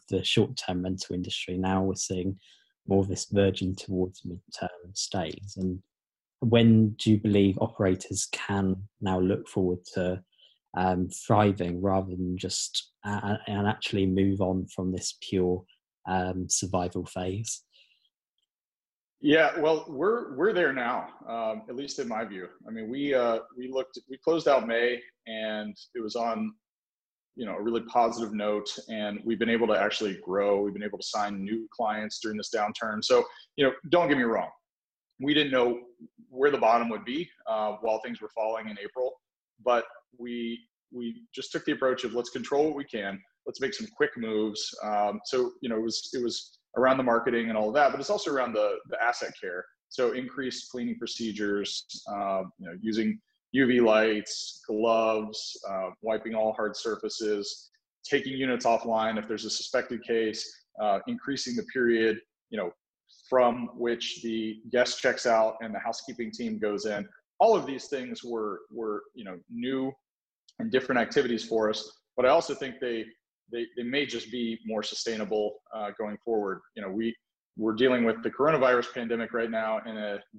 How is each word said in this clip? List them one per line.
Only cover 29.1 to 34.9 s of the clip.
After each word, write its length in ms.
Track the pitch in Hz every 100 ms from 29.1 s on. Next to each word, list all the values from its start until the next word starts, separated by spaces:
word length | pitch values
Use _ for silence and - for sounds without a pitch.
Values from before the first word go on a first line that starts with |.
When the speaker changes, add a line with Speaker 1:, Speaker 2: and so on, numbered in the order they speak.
| 104
Speaker 2:
we've 160 | 113 107
been 100 | 113
able 180 | 117 113
to 120 | 101
actually 400 | 104 - 107 92
grow. 380 | - 95 101 101
We've 120 | 101
been 100 | 98
able 160 | 104 98
to 80 | -
sign 360 | 110 104 101
new 240 | 98 113 110
clients 480 | - 110 107 107 -
during 160 | 110 107
this 140 | 101
downturn. 500 | 110 104 107 113 107
So, 200 | - 123 117 - - -
you 100 | 135
know, 60 | - 156
don't 200 | 175 165
get 80 | 143
me 80 | 120
wrong. 240 | 104 82 - _ _ _